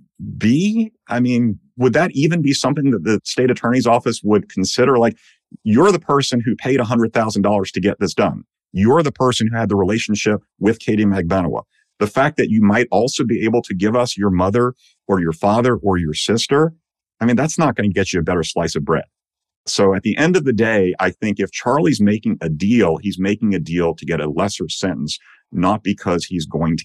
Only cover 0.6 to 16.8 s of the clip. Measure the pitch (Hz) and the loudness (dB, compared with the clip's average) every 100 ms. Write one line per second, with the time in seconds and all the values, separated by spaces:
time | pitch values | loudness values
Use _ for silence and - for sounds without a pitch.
0.6 | 202 226 220 - - 120 123 120 120 101 | 2 0 -4 -8 -8 -2 0 0 0 -2
1.6 | _ - 127 131 175 135 156 170 139 139 | _ -2 0 2 0 0 0 2 0 0
2.6 | 143 147 139 110 82 104 - - 127 110 | -2 0 0 0 0 -2 -2 -2 0 0
3.6 | 117 127 120 117 120 113 101 104 - - | 0 0 2 2 0 -4 0 0 0 -4
4.6 | 95 - 127 127 117 107 _ _ _ - | -2 2 2 4 2 -2 _ _ _ -8
5.6 | 107 107 190 180 - 143 135 123 113 101 | 0 4 4 4 2 0 0 -2 -2 -2
6.6 | 131 131 113 120 110 117 110 104 101 104 | 0 0 0 0 0 0 -2 0 0 0
7.6 | 95 - 98 - 95 - 98 52 - _ | -2 -2 -2 0 -2 0 -2 -2 -12 _
8.6 | _ 90 107 151 147 - 127 117 110 113 | _ 0 4 4 2 0 0 0 -2 -2
9.6 | 107 101 92 110 - 101 107 104 - _ | 0 0 2 0 -2 -2 0 -2 -4 _
10.6 | 98 113 - 107 104 98 85 95 85 57 | -2 0 -2 0 2 0 0 -2 -2 -4
11.6 | - _ _ _ 104 - 139 - - 110 | -10 _ _ _ -2 0 0 0 0 2
12.6 | 104 107 120 98 123 - 120 107 110 120 | 2 2 0 0 0 -2 -2 -2 0 -2
13.6 | - 95 104 123 123 - 101 90 101 113 | -2 -2 0 0 -2 -2 0 2 2 2
14.6 | 123 - _ _ - 95 82 80 101 110 | 0 -4 _ _ -2 -2 0 0 0 2
15.6 | 123 110 101 92 80 78 - 113 - 139 | 2 0 0 0 -2 -4 -2 -2 0 2
16.6 | 165 160 | 0 -2